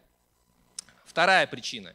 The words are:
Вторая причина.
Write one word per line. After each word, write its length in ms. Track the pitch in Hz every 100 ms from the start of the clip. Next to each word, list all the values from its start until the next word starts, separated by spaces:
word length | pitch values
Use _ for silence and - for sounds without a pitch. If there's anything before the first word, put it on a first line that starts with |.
| _ _ _ _ _ _ _ - - _
Вторая 420 | - - 180 185 143
причина. 480 | 127 - 120 87